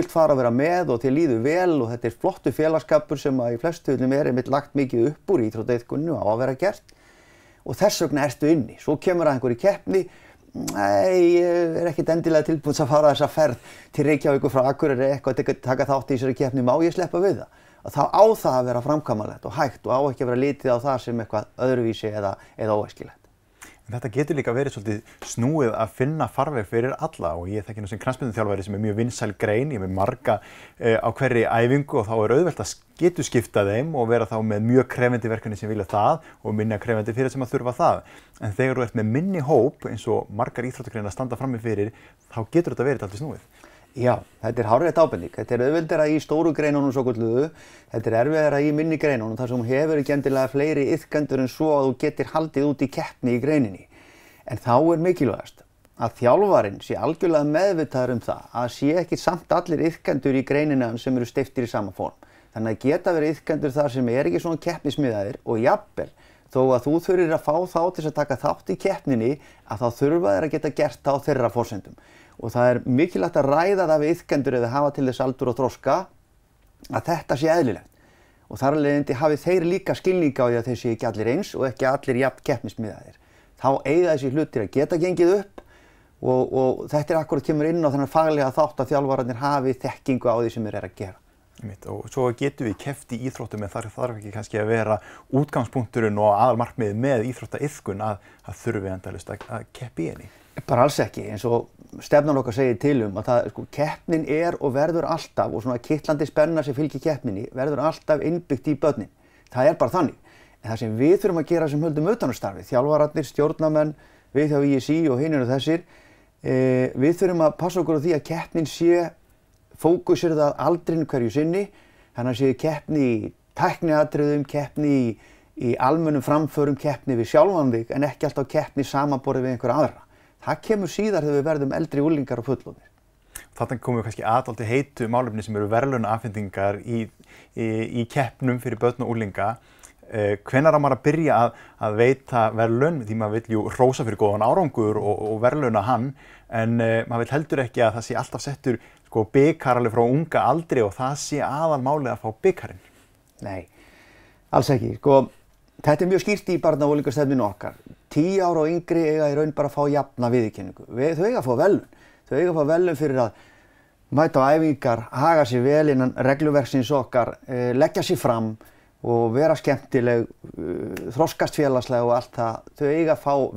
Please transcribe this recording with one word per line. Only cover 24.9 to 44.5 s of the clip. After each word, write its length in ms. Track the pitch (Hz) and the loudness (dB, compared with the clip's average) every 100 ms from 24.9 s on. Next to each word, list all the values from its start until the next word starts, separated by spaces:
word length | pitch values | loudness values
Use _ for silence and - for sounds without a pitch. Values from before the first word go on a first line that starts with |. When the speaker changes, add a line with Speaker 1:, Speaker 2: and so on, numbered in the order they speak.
| 104 - - - | -6 -8 -20 -12
Speaker 2:
snúið 460 | - 120 160 120 104 | -2 0 2 0 0
að 140 | 110 | -4
finna 320 | - 131 156 123 | -2 -2 -2 -4
farveg 320 | - 151 135 | -2 -2 -2
fyrir 300 | 101 117 123 - | -2 -2 -2 -2
alla 300 | 156 - 82 82 | -6 -4 -6 -4
og 140 | 90 | -6
ég 140 | 104 98 | -8 -8
þekki 160 | 107 | -10
nú 60 | 95 | -10
sem 80 | 104 | -6
knattspyrnuþjálfari 640 | - 127 131 104 107 98 | -6 -4 -4 -2 -2 -2
sem 100 | 95 101 | -4 -4
er 20 | |
mjög 160 | 107 104 | -2 -2
vinsæl 380 | 120 - 110 95 | -2 -4 -6 -2
grein, 380 | 107 107 147 | 0 0 -2
ég 20 | 117 | -4
er 80 | |
með 80 | 92 | -4
marga, 460 | 95 98 - - 107 - - - - | -2 -2 -2 -2 -2 -4 -20 -20 -2
eh, 160 | 117 110 | 2 2
á 160 | 117 | 0
hverri 320 | - 131 120 | -2 0 2
æfingu 560 | 110 117 120 139 143 143 | 2 2 4 2 0 -2
og 60 | 104 | -2
þá 60 | 113 | 0
er 160 | 107 | 2
auðvelt 300 | 127 175 - | 4 2 -2
að 80 | 104 - _ - | -8 -10 _ 0
getuskipta 720 | 175 175 135 123 - 110 98 | 0 0 -2 -2 0 0 0
þeim 240 | 107 160 | 0 -2
og 160 | 147 113 | -2 2
vera 160 | 117 | 2
þá 160 | 110 113 | 0 -2
með 240 | 110 104 113 | -2 0 4
mjög 180 | 131 123 | 4 4
krefjandi 400 | - 123 120 110 | 0 0 0 -2
verkefni 320 | 110 113 104 | -4 -6 -8
sem 80 | 107 | -6
vilja 160 | 107 | -6
það 400 | 95 104 117 160 - - | -2 2 2 0 -4 -14
og 120 | 110 | -6
minna 240 | 107 110 107 | -2 -2 -2
krefjandi 340 | - 110 107 | -2 -2 -2
fyrir 160 | 113 131 | -2 -2
sem 160 | 135 | -2
að 80 | 127 | -6
þurfa 240 | 135 120 120 | -4 -4 0
það. 260 | 160 92 - - - - | 2 2 -4 -20 -20 -10
En 160 | 110 98 | -8 0
þegar 240 | 131 127 | 0 0
þú 60 | 120 | -2
ert 80 | 120 | -2
með 160 | 107 123 | 0 0
minni 260 | 190 180 | -2 -4
hóp 400 | 135 147 127 - | 2 4 4 0
eins 240 | 110 110 - | -10 -8 -4
og 240 | 104 - | -4 -4
margar 320 | 101 131 - | -4 -4 -4
íþróttagreinar 480 | 123 131 127 117 104 | -8 -8 -10 -8 -8
standa 240 | - 127 120 | -6 -6 -6
frammi 240 | 135 117 | -6 -4
fyrir, 320 | 113 104 104 - - _ _ | -2 0 0 -6 -20 _ _
þá 80 | - 110 | -8 0
getur 240 | 165 165 | 0 0
þetta 160 | 123 127 | 0 0
verið 160 | 127 | 0
dálítið 160 | 101 101 | -4 -10
snúið. 260 | 151 98 _ _ - - _ | -10 -12 _ _ -20 -20 _
Speaker 1:
Já, 240 | 131 123 110 - - | -2 0 0 -4 -8
þetta 160 | 110 | -6